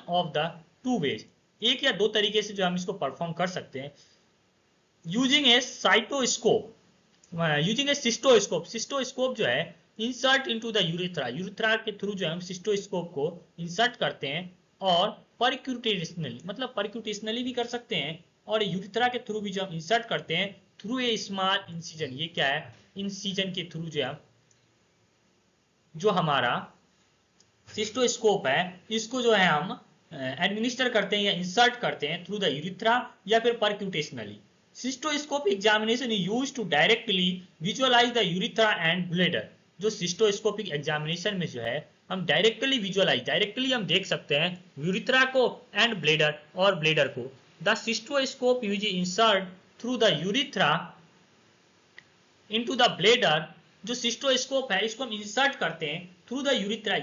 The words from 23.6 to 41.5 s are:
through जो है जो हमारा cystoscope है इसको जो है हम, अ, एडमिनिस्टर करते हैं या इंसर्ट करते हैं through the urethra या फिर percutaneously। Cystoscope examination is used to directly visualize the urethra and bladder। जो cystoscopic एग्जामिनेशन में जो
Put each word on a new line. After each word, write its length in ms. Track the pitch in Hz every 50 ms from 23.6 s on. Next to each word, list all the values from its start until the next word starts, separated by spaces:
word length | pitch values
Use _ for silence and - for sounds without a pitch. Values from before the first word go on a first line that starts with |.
| 165 -
through 200 | - 160 170 160
जो 160 | 143 147 127
है 300 | 127 151 - - _ _ _ _ _ _ _ _ _ _ _ _ _ _ _ _ _ _ _ _ _ _ _ _ _ _ _ _ _ _ _ _ _ -
जो 140 | 156 185 214
हमारा 600 | 190 180 165 156 143 131 123 120 139 180 - - - _ _ _ _ _ _ _ _ _ _ _ _ _ _ _ _ _ _ - - -
cystoscope 680 | 196 214 - 262 247 233 - - - 214 196 - -
है 340 | 131 135 160 180 180 - - - -
इसको 320 | 220 226 220 - 262 254 233
जो 100 | 233 220
है 140 | 196 185
हम, 380 | 170 151 147 165 202 247 - - _ _ _ _ - 151
अ, 40 |
एडमिनिस्टर 720 | 135 131 131 - - 175 196 202 220 226 254 240 - 254 247
करते 280 | 233 208 190 185 208
हैं 80 | 202 202
या 80 | 202 170
इंसर्ट 440 | 175 180 180 - 240 240 240 240
करते 300 | - - 151 139 - 143
हैं 200 | 143 165 185 -
through 220 | - 208 208 190 160
the 140 | 131 147 156
urethra 400 | 190 185 - 208 226 240 247 247 - - _ - 190
या 100 | 220 226
फिर 220 | 233 240 233 - 214
percutaneously। 720 | 208 202 - 202 185 185 156 147 - 139 120 107 101 104 - - _ _ _ _ _ -
Cystoscope 720 | - - 254 262 - - 302 294 277 294 - 285 285 -
examination 600 | 403 - 196 196 220 214 214 220 220 240 254 269 233
is 200 | 220 202 170 185 214
used 220 | 247 277 254 -
to 80 | 247 208
directly 680 | 160 151 147 160 185 233 226 - 220 190 185 180 180 180 - - - _ - 156
visualize 500 | 202 220 240 262 262 247 240 240 247 233
the 120 | 233 202 170 170 190
urethra 380 | 220 233 - 226 220 214 202 170 170
and 260 | 160 175 185 175 180 165
bladder। 300 | 185 180 156 127 110 107 - - _ _ _ _ -
जो 100 | 190 220
cystoscopic 840 | - - 175 170 - - 220 208 202 - - 214 196 220 208 170 147
एग्जामिनेशन 640 | 147 131 156 151 151 151 156 170 175 - 214 202
में 100 | 185 160
जो 140 | 127